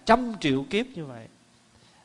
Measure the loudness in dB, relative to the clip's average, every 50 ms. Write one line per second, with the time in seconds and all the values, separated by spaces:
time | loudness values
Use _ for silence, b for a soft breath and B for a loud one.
0 | 4 4 4 4 4 -2 -6 -2 0 2 2 0 0 -2 -2 -2 -2 -4 -8 -12
1 | -12 -12 -14 -16 -18 -20 _ _ _ _ b b b b b b b b b b